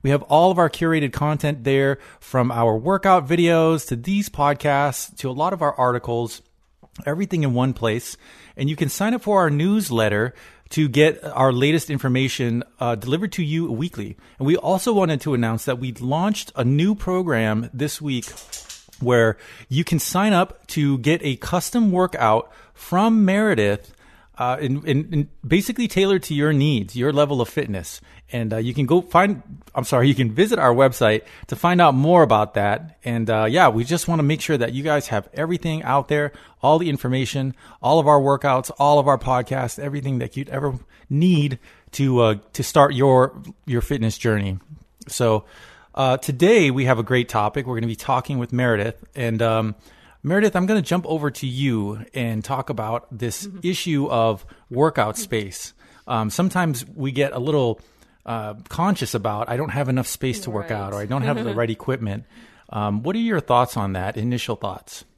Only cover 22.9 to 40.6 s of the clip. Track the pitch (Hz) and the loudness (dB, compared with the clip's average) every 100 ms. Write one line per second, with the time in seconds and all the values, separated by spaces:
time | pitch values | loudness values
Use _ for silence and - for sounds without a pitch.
22.9 | 180 220 226 190 196 214 139 104 104 - | 2 4 4 4 4 2 2 2 0 -6
23.9 | - _ - _ - 123 131 143 139 156 | -20 _ -20 _ -4 -4 -2 -2 -4 0
24.9 | 139 156 151 147 - 123 175 202 240 233 | -2 0 -4 -4 -8 0 0 0 -4 -2
25.9 | 185 196 190 - 143 147 147 147 127 98 | 0 2 2 0 0 2 4 2 0 -2
26.9 | 123 131 143 147 139 117 - 123 95 85 | -2 0 2 0 0 -2 -4 -4 -6 -8
27.9 | - - - - 123 110 110 117 123 131 | -16 -20 -20 -10 -6 -4 -4 -4 -2 2
28.9 | 170 175 170 202 175 - - - 135 127 | 2 4 2 2 -2 -8 -20 -10 -8 0
29.9 | 131 131 127 120 110 214 226 131 120 135 | 4 4 4 0 2 2 4 4 6 4
30.9 | 123 113 107 - - - - 175 180 170 | 4 2 2 -2 -20 -12 -2 2 6 6
31.9 | 131 151 175 139 107 104 104 101 107 160 | 6 4 6 6 4 2 0 0 0 -6
32.9 | _ 123 117 113 110 110 151 160 113 135 | _ -6 -4 -2 0 2 4 4 4 -2
33.9 | 170 - 165 143 151 - 143 117 127 151 | -4 -2 0 0 0 -2 0 0 -2 -2
34.9 | 147 - 107 - - 160 175 165 156 - | -2 -2 -6 -6 -6 -4 -4 -4 -6 -2
35.9 | 139 135 151 147 - - _ 131 160 170 | -2 0 -2 -2 -8 -20 _ 2 2 2
36.9 | 139 127 131 131 139 131 - - - 123 | -2 -2 -2 -2 -4 -6 -8 -20 -6 2
37.9 | 160 147 147 139 139 143 131 131 - 143 | 4 6 6 4 2 2 0 -2 0 4
38.9 | 147 139 135 - 127 123 135 120 - 143 | 6 4 2 2 -2 -2 -4 -6 -6 -8
39.9 | 143 135 127 123 135 139 135 | -6 -4 -4 -4 -8 -8 -6